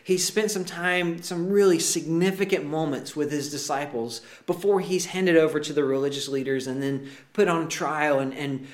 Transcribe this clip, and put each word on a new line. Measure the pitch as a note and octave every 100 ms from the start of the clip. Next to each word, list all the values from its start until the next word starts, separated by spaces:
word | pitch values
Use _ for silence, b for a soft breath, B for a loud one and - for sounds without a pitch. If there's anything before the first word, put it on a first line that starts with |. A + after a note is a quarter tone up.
He | B F#3
spent | - G#3+ G#3+
some | G3
time, | F3+ E3+ F3 F3+ F3 E3+
some | - F3 F3+
really | G3+ G3 E3
significant | - E3+ D3+ E3 F#3 F#3 G3 F#3+
moments | D3 D#3 D#3 C3 B2+ D3+
with | D3
his | D3 C#3+
disciples | D3 - C#3 C#3+ B2 A#2 - - B -
before | E3+ G3 G3
he's | F3 F#3 -
handed | F#3 F#3 E3
over | D#3 D3
to | D3
the | D3
religious | C3+ C3+ C#3 C#3 C#3
leaders | C3+ C3+ C3+ B2+
and | C3
then | C#3 C3+ C#3 B B
put | - F#3+
on | E3 D#3+
trial | - D3+ D3+ D3+ C3+
and, | C3+
and, | C3+ C#3+ C3+ C3+